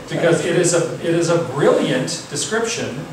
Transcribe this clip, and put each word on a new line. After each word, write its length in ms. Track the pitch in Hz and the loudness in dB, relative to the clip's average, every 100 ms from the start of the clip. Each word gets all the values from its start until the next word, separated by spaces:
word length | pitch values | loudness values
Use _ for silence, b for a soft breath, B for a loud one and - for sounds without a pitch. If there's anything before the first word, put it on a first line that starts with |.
| - | -6
Because 360 | 151 165 - 180 | 0 2 2 2
it 120 | 175 | 2
is 160 | - | 2
a, 200 | - - - | 2 0 -2
it 200 | 170 165 | 0 0
is 140 | 165 | 2
a 140 | 170 - | 0 0
brilliant 760 | 143 214 - - - - - - | 2 4 4 2 0 -2 -6 -8
description 760 | - - 220 226 - 113 127 - | -6 -2 -2 -2 -4 -6 -8 -8